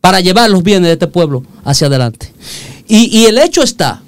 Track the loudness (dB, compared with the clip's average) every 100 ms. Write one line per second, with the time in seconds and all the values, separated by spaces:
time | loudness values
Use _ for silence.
0 | 0 0 0 2 2 2 2 0 2 0
1 | -2 -2 -2 -4 -10 -16 -6 -2 0 0
2 | -2 -6 -18 -20 -20 -18 -18 -20 0 2
3 | 2 4 2 2 0 0 -2 -2 -6 -6